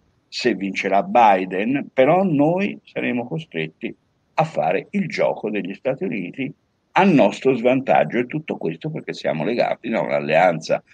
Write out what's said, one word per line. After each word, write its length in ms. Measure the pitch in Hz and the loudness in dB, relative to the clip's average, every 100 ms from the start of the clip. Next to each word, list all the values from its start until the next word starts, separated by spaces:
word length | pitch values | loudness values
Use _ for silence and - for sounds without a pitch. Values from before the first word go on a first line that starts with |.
| _ _ _ | _ _ _
se 260 | - 123 | -2 -2
vincerà 480 | 92 95 90 98 98 | 0 -4 -4 0 0
Biden, 840 | 92 117 110 95 92 92 110 139 - | 2 6 6 6 2 -2 -2 -2 -2
però 300 | - 131 180 | 2 4 4
noi 560 | 196 139 151 180 208 220 | 2 2 2 0 -2 -6
saremo 420 | _ 123 127 120 120 | _ -6 -4 -4 -6
costretti 680 | 160 160 80 143 - 107 - _ _ _ - | -8 -8 -8 -8 -8 -12 -12 _ _ _ -2
a 40 | |
fare 420 | 160 - 78 92 - | -2 0 0 0 -2
il 180 | - 160 | -6 -4
gioco 420 | 95 69 - 107 | -2 -2 -2 -6
degli 240 | 104 90 | -6 -6
Stati 300 | 95 131 131 | -6 -6 -4
Uniti 480 | 185 104 90 90 147 - _ _ _ | -6 -6 -8 -8 -10 -12 _ _ _
a 120 | 160 | 2
nostro 500 | 196 143 101 - 131 | 4 6 4 2 0
svantaggio, 640 | 127 120 131 131 69 76 117 | 2 2 2 2 2 2 -2
e 80 | 123 | -4
tutto 300 | 156 - - | -6 -8 -8
questo 340 | - 82 - | -6 -6 -8
perché 220 | 78 - | -10 -10
siamo 320 | 80 71 76 | -6 -4 -2
legati 440 | 82 120 - - 117 | -2 0 0 -2 -4
da 120 | 110 | -4
un'alleanza 840 | 62 73 73 80 92 156 - - - | -2 -2 2 4 4 2 -2 -4 -4